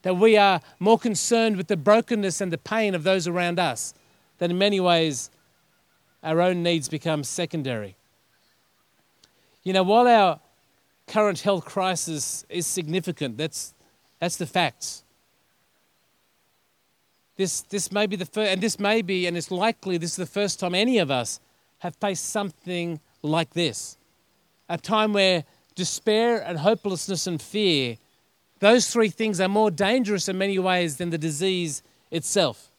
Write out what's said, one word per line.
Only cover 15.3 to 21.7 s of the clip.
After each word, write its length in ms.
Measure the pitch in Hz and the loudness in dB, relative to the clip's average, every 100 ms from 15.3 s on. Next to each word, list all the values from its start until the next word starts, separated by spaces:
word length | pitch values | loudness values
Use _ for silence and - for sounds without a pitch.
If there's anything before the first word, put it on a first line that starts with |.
| _ _ _ _ _ _ _ _ _ _ _ _ _ _ _ _ _ _ _ _ - | _ _ _ _ _ _ _ _ _ _ _ _ _ _ _ _ _ _ _ _ -6
This, 260 | 185 - | -4 -4
this 300 | - 202 - | -8 -8 -4
may 160 | 202 208 | -2 -2
be 80 | 190 | -2
the 100 | 180 | -6
fir-, 200 | 214 214 | -2 0
and 160 | 190 | 0
this 180 | 220 - | -2 -2
may 220 | 202 226 | 0 0
be, 260 | 185 185 180 | 0 -2 -2
and 100 | 170 | -4
it's 140 | - | -6
likely 460 | 180 214 233 190 175 | -2 -2 -2 -4 -4
this 140 | 165 | -4
is 40 | - | -6
the 100 | 175 | -6
first 340 | 202 202 - | -4 -4 -4
time 140 | 180 | -2
any 260 | 180 233 240 | 0 2 2
of 120 | 147 | 2
us 280 | 131 117 - _ _ _ | -2 -2 -10 _ _ _